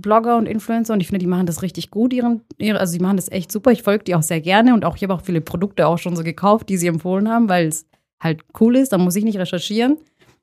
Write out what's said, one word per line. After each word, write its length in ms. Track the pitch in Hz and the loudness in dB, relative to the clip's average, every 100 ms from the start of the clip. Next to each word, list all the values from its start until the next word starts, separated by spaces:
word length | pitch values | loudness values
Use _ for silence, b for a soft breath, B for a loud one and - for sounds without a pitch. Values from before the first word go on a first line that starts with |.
Blogger 360 | 202 226 233 233 | 2 2 4 0
und 100 | 226 | 0
Influencer 460 | 220 - 233 226 | -4 -4 -2 0
und 60 | 214 | -2
ich 80 | 165 | -2
finde, 100 | 196 | -2
die 80 | 180 | 0
machen 200 | 180 175 | 0 0
das 160 | 160 | -2
richtig 280 | 185 - - | -6 -8 -8
gut. 220 | 202 247 | -2 0
Ihren, 300 | 247 240 233 - - | 0 0 -2 -6 -6
ihre, 200 | 208 202 | -2 0
also 140 | 180 175 | -2 0
die 60 | |
machen 140 | 185 196 | 0 0
das 140 | - | -2
echt 180 | 190 165 | -6 -6
super. 220 | 208 254 | -4 -2
Ich 100 | 226 | -2
folge 220 | 202 208 | 0 -2
die 100 | 190 | 0
auch 80 | 170 | -2
sehr 180 | 156 165 | 0 -4
gerne 320 | 165 202 247 | 2 4 6
und 100 | 226 | 4
auch, 100 | 170 - | 0 -4
ich 60 | |
habe 120 | 196 | -4
auch 80 | 180 | -4
viele 180 | - 165 | -2 -4
Produkte 460 | - 175 202 - 156 | -2 -4 -4 0 2
auch 120 | 170 | 2
schon 160 | 180 170 | -2 -4
so 60 | |
gekauft, 460 | 165 160 202 220 - | -4 0 2 2 0
die 80 | 185 | -2
sie 100 | 175 | 0
empfohlen 420 | 165 180 190 220 | -2 -2 -2 0
haben, 200 | 233 220 | 2 2
weil 180 | 180 160 | 2 0
es 180 | - - _ _ _ | -4 -12 _ _ _
halt 220 | 165 160 - - | -4 -4 -6 2
cool 160 | 226 262 | 4 4
ist. 160 | 262 | 2
Da 60 | 190 | 2
muss 180 | 180 190 | 2 0
ich 80 | |
nicht 140 | 220 196 | -2 -2
recherchieren. 580 | 175 175 - 214 247 311 _ b b b | -4 -6 -4 0 0 0 _ b b b